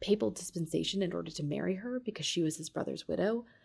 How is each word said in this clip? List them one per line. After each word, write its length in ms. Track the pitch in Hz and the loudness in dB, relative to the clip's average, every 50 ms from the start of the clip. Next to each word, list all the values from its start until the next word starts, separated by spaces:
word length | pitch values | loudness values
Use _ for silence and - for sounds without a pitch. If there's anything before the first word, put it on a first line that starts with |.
papal 280 | - - 202 214 220 214 | 2 2 4 4 4 2
dispensation 720 | 185 - 185 - - 170 165 160 - 160 165 - - 196 | 0 -2 -6 -6 -4 -2 -2 0 0 0 0 2 2 2
in 120 | 190 170 175 | 0 0 0
order 180 | 175 170 160 | -2 -4 -4
to 120 | - - 151 | -4 -2 -2
marry 320 | 147 147 139 147 180 190 | 0 0 2 2 2 0
her 260 | 185 214 247 247 254 | 0 -2 -4 -4 -2
because 240 | 247 220 208 - 147 | -2 -4 -4 -4 -4
she 180 | - - 175 165 | -2 0 2 2
was 140 | 156 156 - | 2 0 -2
his 120 | 160 - | -6 -6
brother's 380 | - - - - - - - - | -4 -4 -2 -2 -4 -4 -4 -2
widow. 380 | 165 165 175 208 233 233 233 - - - - | 0 2 2 2 2 0 -2 -6 -14 -20 -20